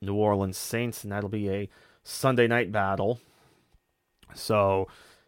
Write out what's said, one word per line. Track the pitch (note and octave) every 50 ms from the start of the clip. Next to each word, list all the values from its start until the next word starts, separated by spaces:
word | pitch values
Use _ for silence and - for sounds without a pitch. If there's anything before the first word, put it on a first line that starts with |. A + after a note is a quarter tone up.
New | - G2 G2+
Orleans | G#2 G#2+ G#2+ G2+ G2 G2 F#2+ F#2 -
Saints, | - - - A2+ A#2+ A#2+ A2 - -
and | G#2
that'll | G2+ G#2 G#2 G2
be | G#2 G#2+ G2+ G2
a | F#2+ G2+ G2+ G2 _ - - - _ _ _
Sunday | - - - - C3+ C3 A#2+ A#2+ A2+
night | A#2 A#2+ A#2 F2
battle. | G#2+ G#2+ G2 G2 G2 F#2+ G2 G#2 B2 A#2 _ _ _ _ _ _ _ _ _ _ _ _ _ _ _ _ _ _ _ _ - - -
So, | - - - A2 G#2+ G2+ G2 G2 F#2+ F#2+ - - - - - - _ _